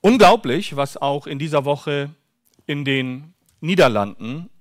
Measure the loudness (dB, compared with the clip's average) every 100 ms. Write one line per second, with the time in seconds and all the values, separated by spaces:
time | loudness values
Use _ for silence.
0 | 2 6 6 6 2 -4 -4 -6 -6 -4
1 | -4 -4 -8 -8 -2 -2 0 -4 -4 -6
2 | -6 -12 _ _ _ _ -8 -6 -2 -2
3 | -4 -10 -16 _ _ _ -4 4 4 4
4 | -4 -8 -12 -12 -14 _